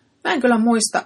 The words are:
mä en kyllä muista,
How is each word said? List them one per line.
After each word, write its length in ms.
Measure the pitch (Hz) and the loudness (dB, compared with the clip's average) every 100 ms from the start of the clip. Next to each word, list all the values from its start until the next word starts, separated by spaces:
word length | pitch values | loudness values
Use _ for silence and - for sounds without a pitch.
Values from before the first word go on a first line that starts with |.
| _ _ | _ _
mä 80 | 254 | -4
en 80 | 311 | 0
kyllä 180 | 247 226 | 2 2
muista, 440 | 226 226 214 - | 2 0 0 -4